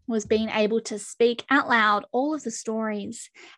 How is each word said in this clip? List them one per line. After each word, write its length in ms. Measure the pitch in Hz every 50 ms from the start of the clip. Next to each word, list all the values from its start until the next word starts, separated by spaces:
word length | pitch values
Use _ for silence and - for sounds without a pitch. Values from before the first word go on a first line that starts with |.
| _
was 180 | - 226 220 202
being 240 | - 226 220 220 220
able 320 | - 220 214 202 226 226
to 160 | 226 - 220
speak 480 | 202 - - - _ 233 240 233 233 - -
out 180 | 269 294 285 269
loud 360 | 240 226 214 214 208 202 - -
all 220 | - 247 277 302 311
of 100 | 294 -
the 60 | 226
stories 800 | - - - 226 220 220 220 220 214 208 202 208 226 - - - _ - - - -